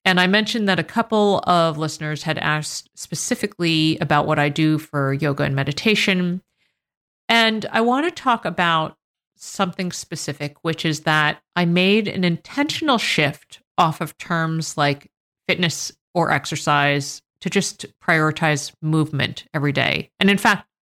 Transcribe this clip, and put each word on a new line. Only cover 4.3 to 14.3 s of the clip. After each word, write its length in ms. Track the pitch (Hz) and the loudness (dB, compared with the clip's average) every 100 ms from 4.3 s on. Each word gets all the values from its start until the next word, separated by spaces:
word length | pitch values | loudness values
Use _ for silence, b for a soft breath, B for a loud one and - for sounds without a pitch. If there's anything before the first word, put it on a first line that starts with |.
| 151 | 2
I 120 | 143 | 0
do 280 | 143 156 156 | 2 2 0
for 360 | - 143 135 | -2 -2 -2
yoga 300 | 139 147 139 | 0 -2 0
and 120 | 147 135 | -2 -2
meditation. 840 | 135 139 226 208 - 185 175 185 - _ _ _ _ _ _ _ - | -2 -2 0 2 2 0 0 -4 -8 _ _ _ _ _ _ _ 0
And 360 | 233 226 220 208 | 2 2 0 -2
I 80 | 220 | 0
wanna 320 | 233 262 330 | 2 2 -2
talk 320 | 339 262 226 | -2 -2 0
about 540 | - 170 175 165 156 - _ _ _ _ | -2 0 2 2 -2 -8 _ _ _ _
something 560 | - - 190 - 180 | -16 -4 -4 -2 -6
specific, 640 | - - 147 - 143 147 143 | -8 -10 -10 -8 -8 -10 -6
which 240 | 165 160 165 | -6 -2 -2
is 160 | 156 | -2
that 400 | 165 156 151 - _ 175 | 0 2 2 -2 _ -2
I 80 | |
made 460 | 175 175 185 214 208 | 2 4 4 4 2
an 160 | - 180 | 0 0
intentional 720 | 170 - - 294 - 311 240 | 0 -4 -4 -2 -2 0 0
shift 640 | - - 147 - _ - _ - | 0 0 0 -2 _ -20 _ 0
off 240 | 165 - | 0 0
of 160 | 156 - | -8 -10
terms 600 | - | -4